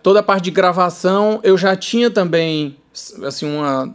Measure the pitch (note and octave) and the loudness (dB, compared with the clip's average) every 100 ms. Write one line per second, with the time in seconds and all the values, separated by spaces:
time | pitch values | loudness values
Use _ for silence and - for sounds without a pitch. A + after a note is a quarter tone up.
0 | F#3+ G3+ G3+ F#3+ F3+ F3+ F3+ F3+ F3+ E3+ | 2 4 4 0 -2 0 2 2 0 0
1 | F#3 G3 G#3+ G#3+ F#3+ F#3+ G3 F#3 - A#3 | 0 2 0 0 2 2 2 -2 -2 0
2 | A#3+ A3 F3 E3 E3 D#3 D3 C#3 _ - | 0 0 0 0 0 -2 -6 -10 _ -18
3 | - - C#3 C#3 D3+ D3 D3 C3+ C3 | -18 -12 -10 -8 -6 -4 -2 -2 -4